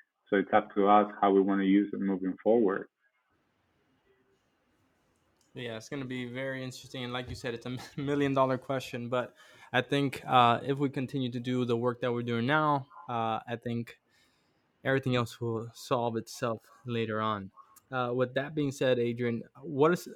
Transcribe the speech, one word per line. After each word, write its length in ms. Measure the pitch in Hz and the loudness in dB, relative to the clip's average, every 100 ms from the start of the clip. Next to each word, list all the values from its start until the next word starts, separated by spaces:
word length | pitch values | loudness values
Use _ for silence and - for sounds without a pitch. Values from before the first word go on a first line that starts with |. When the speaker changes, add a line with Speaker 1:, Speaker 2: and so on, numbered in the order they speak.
| _ _ - | _ _ 0
Speaker 1:
so 80 | 101 | 0
it's 160 | 98 | 4
up 220 | 107 104 | 2 2
to 140 | 104 98 | 2 6
us 180 | 104 104 - | 6 6 2
how 100 | 101 | 4
we 100 | 98 | 6
wanna 240 | 98 98 | 4 2
use 240 | 95 101 101 | 4 4 4
it 80 | 104 | -2
moving 340 | 98 92 92 87 | -4 -2 -4 -2
forward. 460 | 104 120 98 98 - _ _ _ _ _ _ _ _ _ _ _ _ 392 _ _ _ _ _ _ _ _ _ _ _ _ _ | 2 4 2 0 -6 _ _ _ _ _ _ _ _ _ _ _ _ _ _ _ _ _ _ _ _ _ _ _ _ _ _
Speaker 2:
Yeah, 220 | 131 120 110 | -12 -10 -10
it's 120 | - | -10
gonna 160 | 143 | -10
be 200 | 127 127 | -8 -8
very 400 | 120 127 135 131 | -8 -8 -8 -8
interesting. 400 | 131 127 - 135 | -10 -12 -14 -10
And 80 | 123 | -8
like 160 | 123 127 | -8 -8
you 80 | - | -10
said, 180 | 127 | -8
it's 120 | 117 123 | -8 -8
a 100 | 127 - - | -10 -10 -8
<laughs> 0 | |
million 340 | 139 143 139 | -2 0 2
dollar 240 | 135 131 127 | 4 2 2
question, 500 | - 135 - 123 120 | -2 -6 -4 -8 -4
but 260 | 123 117 - - - - | -2 -2 -8 -20 -20 -2
I 100 | 123 | 0
think, 400 | 127 143 139 - - | 2 2 0 -2 4
uh, 320 | 127 120 117 | 6 8 6
if 140 | 131 139 | 0 -2
we 100 | 139 | -2
continue 420 | 139 123 143 127 | -2 -4 -4 -4
to 80 | 123 | -4
do 260 | 123 127 | -2 0
the 120 | 123 117 | 2 2
work 240 | 123 117 | 0 0
that 100 | 127 | -2
we're 120 | 120 | -2
doing 240 | 120 117 123 | -2 0 2
now, 400 | 156 151 143 127 - - | 2 2 0 -2 -16 -8
uh, 300 | 117 113 110 - | -4 -2 -4 -6
I 100 | 120 | -8
think 360 | 120 117 117 - _ _ _ _ _ _ _ _ | -6 -6 -8 -14 _ _ _ _ _ _ _ _
everything 320 | 127 135 131 | -2 -2 0
else 260 | 123 113 - | 0 -2 -4
will 280 | 117 113 117 | -6 -6 -8
solve 440 | - - 127 117 113 | -12 -4 -2 -2 -4
itself 460 | - - 120 110 _ - | -8 -8 -6 -6 _ -16
later 360 | 123 117 113 107 | -8 -4 -4 -2
on. 300 | 110 104 98 - - - - | -2 -4 -8 -16 -20 -20 -10
Uh, 200 | 131 123 | -6 -4
with 220 | 127 127 | -2 -2
that 200 | 131 147 | -2 -4
being 180 | 156 143 | -2 -2
said, 260 | 135 131 120 | 0 2 2
Adrian, 440 | 120 120 120 117 - - | 0 0 -2 -4 -8 -16
what 300 | 165 139 156 | -6 4 4
is, 160 | 175 - | 4 -2